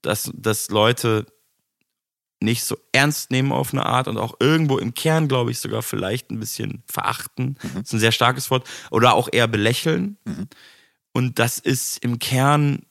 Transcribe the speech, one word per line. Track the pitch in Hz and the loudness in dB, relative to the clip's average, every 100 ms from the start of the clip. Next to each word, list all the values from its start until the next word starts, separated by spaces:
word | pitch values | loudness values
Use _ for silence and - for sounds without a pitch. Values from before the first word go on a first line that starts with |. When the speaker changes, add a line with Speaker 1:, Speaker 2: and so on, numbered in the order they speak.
Speaker 1:
dass, | - 107 - | -2 -4 -6
dass | - 110 107 - | -6 -4 -4 -2
Leute | 104 110 120 120 110 107 _ _ _ _ _ _ _ _ _ _ _ | 4 4 4 0 -2 -4 _ _ _ _ _ _ _ _ _ _ _
nicht | 104 113 - | -2 -2 -4
so | - _ | -8 _
ernst | 131 143 147 - | 2 2 0 -2
nehmen | 131 135 | 0 0
auf | 127 - | 0 -2
eine | 135 - | -2 0
Art | 123 131 | 0 0
und | 110 | -4
auch | 117 - | -4 0
irgendwo | 131 160 156 131 | 2 4 2 0
im | 117 | -2
Kern, | - 160 160 151 | -2 0 2 2
glaub | 131 120 | 0 0
ich, | 120 | -4
sogar | - 110 | -4 -6
vielleicht | 110 107 92 120 - | -4 -4 -4 -4 -6
ein | 113 | -8
bisschen | 107 - 107 - - | -8 -8 -8 -8 -8
verachten. | - - - - - 127 135 | -4 -4 -4 -8 -4 -4 -4
Speaker 2:
Mhm. | - - | -8 -8
Speaker 1:
Das | |
ist | - | -4
ein | 113 | 2
sehr | 113 | 2
starkes | 113 120 127 - | 4 2 2 -2
Wort. | 127 - - - | -2 -2 -16 -4
Oder | 113 120 | 4 6
auch | 110 123 | 6 2
eher | - 117 | 2 2
belächeln. | 110 107 120 165 170 196 208 - | 2 0 0 0 -2 -2 -6 -10
Speaker 2:
Mhm. | - 190 - - - _ _ _ | -8 -10 -12 -20 -20 _ _ _
Speaker 1:
Und | - 127 120 | -2 -2 2
das | 117 - | 0 0
ist | - 131 - - | -2 -2 -2 -4
im | 123 117 | -4 -4
Kern | - 131 135 147 147 139 _ | -2 2 4 4 2 0 _